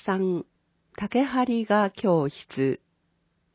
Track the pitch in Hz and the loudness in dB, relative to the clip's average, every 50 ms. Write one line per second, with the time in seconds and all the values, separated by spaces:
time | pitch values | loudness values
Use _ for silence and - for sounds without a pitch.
0 | - - 190 190 190 185 180 165 - - _ _ _ _ _ _ _ _ _ - | -4 -4 -2 0 0 0 0 -2 -4 -8 _ _ _ _ _ _ _ _ _ -10
1 | 208 202 - 240 277 269 247 262 254 247 233 233 220 - 208 214 208 190 - - | -10 -2 0 0 0 0 0 0 0 0 0 -2 0 2 2 2 2 0 -2 -2
2 | - 196 175 160 139 139 - - - - - 131 135 135 127 - - _ _ _ | 0 2 2 4 2 0 -4 -8 -16 -12 -4 -2 0 0 0 -2 -8 _ _ _
3 | _ _ _ _ _ _ _ _ _ _ _ | _ _ _ _ _ _ _ _ _ _ _